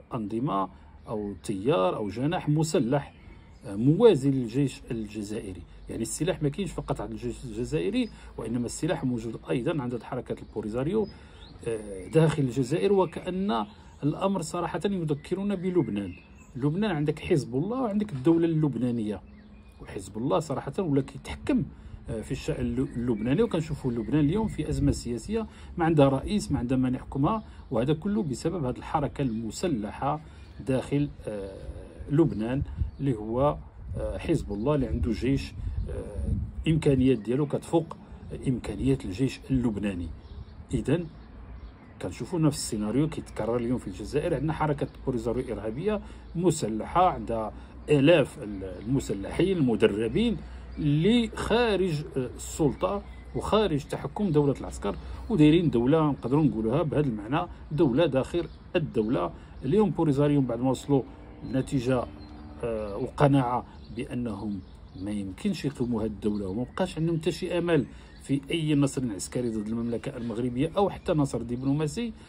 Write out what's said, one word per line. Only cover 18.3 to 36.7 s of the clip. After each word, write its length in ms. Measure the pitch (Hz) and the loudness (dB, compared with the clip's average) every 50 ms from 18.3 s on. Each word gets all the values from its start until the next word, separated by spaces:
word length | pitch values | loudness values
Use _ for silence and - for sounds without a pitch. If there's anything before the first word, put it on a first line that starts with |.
| 165 165 170 | 6 6 6
اللبنانية، 760 | 165 160 156 151 143 117 113 127 123 120 117 107 104 101 92 - - - - - - - - - - - - - | 4 4 4 2 2 2 0 0 0 0 0 -2 -2 -4 -6 -8 -14 -20 -20 -20 -20 -20 -20 -20 -20 -20 -18 -14
وحزب 360 | - - 104 95 - 101 110 | -12 -10 -10 -10 -10 -6 -4
الله 200 | 120 143 190 170 | -2 0 2 0
صراحة 340 | 156 - 135 - - - - - | 0 0 -4 -6 -6 -4 -2 -2
ولا 220 | 196 160 139 139 | 0 2 2 2
كيتحكم، 640 | 135 - - 139 - - - - - - 285 233 151 - - - - - - - - - | 2 0 -4 -14 -12 -12 -12 -6 0 2 2 2 2 0 -6 -12 -16 -16 -16 -14 -10 -8
آه، 100 | 117 110 | -6 -6
في 120 | 101 - 135 | -6 -6 -6
الشأن 280 | 131 - - 147 - | -6 -4 -4 -4 -2
الل-، 280 | 127 120 117 127 135 - - | -2 -2 0 0 -2 -2 -2
اللبناني. 460 | 120 117 123 117 101 107 123 139 185 233 | -2 -2 0 0 0 0 2 2 4 4
وكنشوفوا 500 | 220 - 165 156 - 151 131 - 131 117 | 2 2 0 -2 -2 -4 -4 -2 -2 -2
لبنان 280 | 117 107 104 131 156 147 | -2 0 2 2 4 4
اليوم 240 | 143 180 220 220 208 | 4 4 2 0 0
في 200 | - - - - | -2 -4 -4 -2
أزمة 240 | 143 135 139 139 - | 0 2 4 4 2
سياسية، 540 | - - 120 120 113 - 196 214 226 220 - - - - - - | 2 0 -6 -6 -6 -4 -2 -2 -2 -2 -4 -8 -14 -16 -10 -4
ما 80 | - - | 0 2
عندها 240 | - 170 147 139 139 | 4 6 8 8 8
رئيس، 440 | 135 - - - 208 202 - - 143 | 6 4 0 0 0 0 0 0 -2
ما 60 | 120 | -2
عندها 200 | 120 120 131 131 | 0 0 2 2
من 160 | 127 127 127 | 2 2 0
يحكمها، 500 | 127 - - - 135 139 160 220 220 - - - - - - | -2 -6 -6 -2 2 2 2 2 0 -4 -8 -14 -16 -8 -4
وهذا 220 | 131 110 123 143 151 | 0 0 2 2 2
كله 300 | 156 - 202 208 226 196 | 0 0 0 0 0 0
بسبب 420 | 143 120 - - 165 185 180 135 | -2 -2 -2 -2 -2 -2 -2 -2
هذه 120 | 123 117 | -2 -4
الحركة 460 | - - - - 160 143 123 - - 139 | -4 -4 -2 -2 0 0 -2 -2 -2 -2
المسلحة 960 | 123 110 113 113 107 - - - 175 147 107 104 101 - - 127 139 156 156 - - - - - - - - - | 0 0 -2 -4 -6 -6 -4 -2 0 0 0 -2 -4 -6 -4 -2 -2 -2 -4 -6 -12 -18 -18 -18 -18 -16 -8 -4
داخل، 420 | - 131 127 - - 147 143 147 143 - - - | -2 0 0 0 0 0 0 0 0 -4 -8 -10
آه، 300 | 113 107 101 95 95 98 - - - - - - - - - - - | -8 -8 -8 -8 -8 -10 -12 -12 -12 -12 -12 -12 -14 -14 -14 -6 0
لبنان 520 | 147 151 165 120 101 104 110 117 127 143 147 - - - - - - - | 4 4 4 4 2 0 -2 -2 -2 -2 -2 -4 -4 -4 -4 -4 -4 -2
اللي 160 | 139 135 120 | -2 0 0
هو، 400 | 107 107 110 113 127 139 147 156 156 - - - - - - - | -2 -2 -2 0 2 2 2 2 0 -6 -14 -16 -14 -12 -10 -8
آه، 220 | - 110 107 110 - | -6 -4 -4 -6 -4
حزب 340 | - 175 165 - - - 101 | -2 0 0 0 0 -2 -4
الله 220 | 104 110 139 151 | -2 0 0 2
اللي 120 | 139 123 | 2 0
عنده 260 | 117 127 120 - 120 107 | 0 0 0 0 0 0
جيش، 400 | - 117 131 139 135 - - - - - - - - - - | 0 0 0 0 0 -2 -4 -8 -8 -8 -6 -4 -4 -4 -4
آه، 800 | - - - 104 - - - - - - - - - - - 156 | -6 -8 -8 -8 -8 -6 -4 -2 -2 -2 -2 -4 -6 -4 0 2